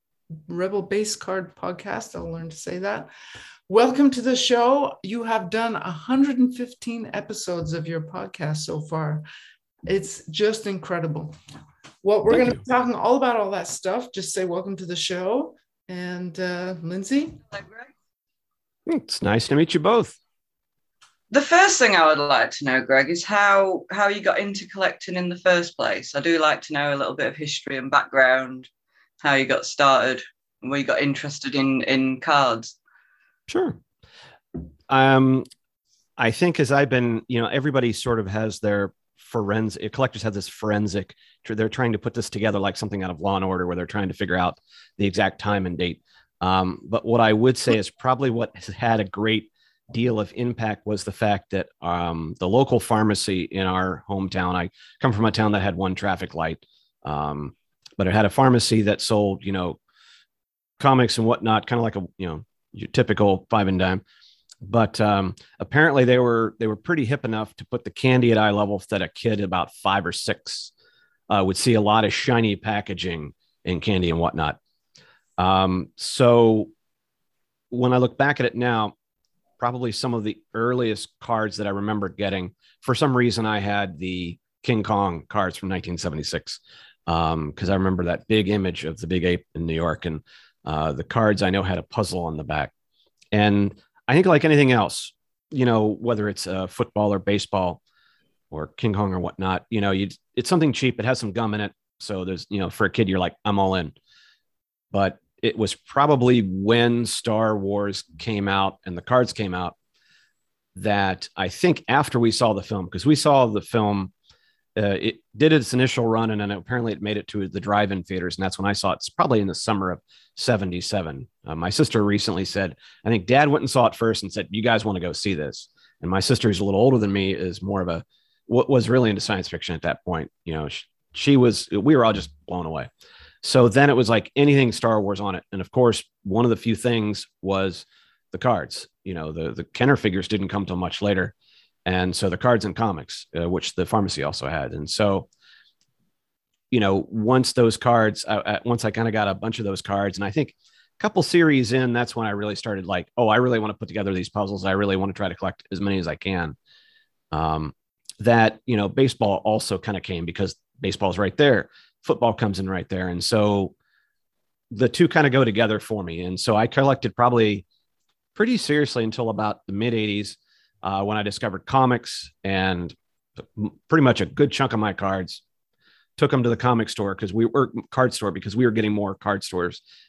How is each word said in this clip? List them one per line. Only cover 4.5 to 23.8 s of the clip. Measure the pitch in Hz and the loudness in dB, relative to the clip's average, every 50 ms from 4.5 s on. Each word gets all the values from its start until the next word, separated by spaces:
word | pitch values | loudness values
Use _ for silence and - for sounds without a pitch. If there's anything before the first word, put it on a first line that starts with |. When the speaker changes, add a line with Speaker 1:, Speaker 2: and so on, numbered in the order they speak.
| 247 240 233 247 269 285 277 - - - | 4 4 4 4 4 2 2 -2 -4 -8
Speaker 1:
You | - 185 220 233 | -10 -8 -6 -6
have | 226 226 226 220 185 170 | -2 -2 -2 -2 -2 -2
done | 214 220 233 233 214 | -4 -2 -2 -2 -2
a | - - 185 | -4 -6 -8
hundred | 170 156 - - 254 269 277 285 262 247 | -10 -8 -4 0 4 4 4 4 4 2
and | 247 247 247 | 2 2 2
fifteen | 247 247 247 - - - 240 233 233 214 - - | -2 -10 -10 -12 -12 -10 -10 -8 -8 -8 -8 -8
episodes | 202 208 - 214 - - 185 175 170 160 156 | -8 -8 -8 -10 -10 -6 -6 -4 -4 -4 -4
of | 165 165 156 | -6 -6 -6
your | 165 165 160 | -6 -6 -8
podcast | 156 156 - - 196 196 - - 160 151 151 156 | -8 -8 -10 -12 -12 -12 -10 -8 -6 -4 -4 -4
so | - - 165 156 | -6 -6 -8 -8
far. | 156 151 160 160 156 151 151 156 151 - - - - - _ _ _ _ _ _ - | -6 -6 -6 -4 -4 -4 -4 -6 -8 -10 -18 -20 -20 -20 _ _ _ _ _ _ -6
It's | 185 190 196 196 - - - - | -2 -2 -2 -2 -4 -12 -16 -14
just | - 156 160 208 214 214 214 - | -10 -4 -2 0 0 0 -2 -4
incredible. | 208 196 180 151 - 180 170 165 160 147 160 156 151 - - _ - - - - _ _ _ - - - _ | -6 -6 -6 -6 -6 -6 -4 -4 -4 -6 -6 -8 -12 -14 -18 _ -20 -20 -20 -20 _ _ _ -20 -20 -14 _
Well, | - 196 208 - | 0 2 2 4
we're | - 214 | 4 4
Speaker 2:
Thank | 233 240 | 4 4
Speaker 1:
gonna | 247 247 - | 4 2 0
Speaker 2:
you. | - | -2
Speaker 1:
be | - 254 | -2 0
talking | 247 254 247 240 226 | 2 2 2 0 -2
all | - - 226 254 | 0 2 2 2
about | 277 269 247 233 | 4 2 2 2
all | 220 208 190 | 0 0 -2
that | 196 185 - - | -4 -6 -6 -6
stuff. | - - - 185 196 247 254 - | -8 -8 -4 -4 -4 -4 -6 -8
Just | - 196 175 - - | -10 -10 -8 -6 -4
say | 196 185 | -4 -4
welcome | 180 170 185 185 196 196 | -2 -4 -4 -6 -6 -8
to | 185 185 | -10 -8
the | 165 180 | -8 -6
show. | 165 - - 185 175 185 190 226 277 311 - - _ _ _ _ _ _ - | -6 -4 -4 -4 -4 -2 -2 0 -2 -2 -4 -10 _ _ _ _ _ _ -12
And, | 185 180 180 180 180 180 180 180 160 185 | -10 -8 -8 -8 -8 -8 -8 -8 -6 -6
uh, | 185 180 180 175 180 185 185 165 | -4 -4 -4 -6 -6 -8 -8 -8
Lindsay? | 165 165 180 190 190 - 269 285 311 320 - - _ _ | -8 -8 -8 -8 -4 -2 0 0 -2 -2 -8 -16 _ _
Speaker 3:
Hello, | - 202 208 - | -16 -16 -16 -16
Greg. | 214 226 247 277 _ _ _ _ _ _ _ _ _ _ _ _ _ _ _ _ _ _ - - 330 285 | -20 -20 -20 _ _ _ _ _ _ _ _ _ _ _ _ _ _ _ _ _ _ _ -6 -4 -4 -4
Speaker 2:
It's | - - - - | -4 -6 -6 -2
nice | - 98 104 120 - - | 0 2 2 2 2 2
to | 139 | 2
meet | 147 165 165 - | 2 2 2 0
you | 170 | 0
both. | 151 196 233 233 185 - - _ _ _ _ _ _ _ _ _ _ _ _ _ _ _ _ _ _ _ _ _ _ - | 2 2 2 2 2 -2 -6 _ _ _ _ _ _ _ _ _ _ _ _ _ _ _ _ _ _ _ _ _ _ 0
Speaker 3:
The | 208 285 | 2 2
first | 277 - 339 359 381 415 - - | 4 6 6 6 6 6 4 4
thing | 247 220 196 | 4 4 6
I | 175 160 | 6 6
would | 156 156 143 | 6 4 4
like | 147 143 135 117 113 113 | 2 2 2 2 2 0
to | - - 143 | -4 -6 -2
know, | 135 127 131 | 0 0 0
Greg, | 120 123 135 135 139 143 | 2 4 4 4 4 2
is | 175 170 - | 0 -4 -4
how, | - 208 202 202 202 196 196 196 190 180 - | 0 2 4 4 6 6 6 4 2 0 -4